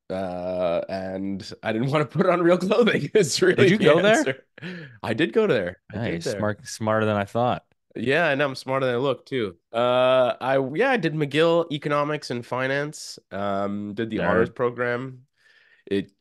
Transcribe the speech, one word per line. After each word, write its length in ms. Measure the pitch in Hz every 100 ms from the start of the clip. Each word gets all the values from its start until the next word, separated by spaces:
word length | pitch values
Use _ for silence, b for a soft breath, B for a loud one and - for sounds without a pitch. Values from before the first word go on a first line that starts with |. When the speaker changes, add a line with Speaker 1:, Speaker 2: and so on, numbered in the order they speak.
| -
Speaker 1:
uh, 720 | 92 95 90 90 92 90 85 -
and 600 | 95 95 95 98 98 - -
I 100 | -
didn't 160 | 113 120
<laughs> 40 |
wanna 140 | 151 147
put 200 | 151 185
on 160 | 175
real 160 | 170 175
clothing. 500 | 185 202 226 - 147
<laughs> 40 |
It's 260 | 220 156 -
really 140 | 370 -
Speaker 2:
Did 140 | 196
you 80 | 208
Speaker 1:
the 60 |
Speaker 2:
go 180 | 165 156
there? 120 | 196 240
Speaker 1:
answer. 280 | 294 - - - 175 175 147 113
I 120 | 110
did 180 | 113 185
go 140 | 233 214
there. 340 | 127 87 95 _
I 40 | -
did 160 | 113
Speaker 2:
Nice. 100 | 85
Speaker 1:
there. 140 | 135 104
Speaker 2:
Smart, 280 | 107 104 -
smarter 400 | - 110 110 107
than 100 | 104
I 80 |
thought. 400 | 98 113 120 92 _ _ _ -
Speaker 1:
Yeah, 340 | 117 147 170
and 120 | 135
I'm 140 | 143 131
smarter 300 | - 135 131
than 100 | 120
I 20 |
look, 260 | 139 123
too. 320 | - 135 104 87 _
Uh, 640 | 117 123 123 127 131 123 -
I, 180 | 123 139 135
yeah, 160 | 156 262
I 60 | 247
did 180 | 165
McGill 560 | 156 147 143 165 170 165
Economics 600 | 147 151 147 147 151 -
and 120 | 120
Finance, 760 | 117 123 131 139 147 151 - - -
um, 640 | 95 101 - 101 104 104
did 160 | 101 113
the 60 | 104
Speaker 2:
Nerd. 100 | 87
Speaker 1:
honors 220 | 90 90
program. 720 | - 123 120 123 120 131 127 127 _ b b b b -
It 240 | 98 - _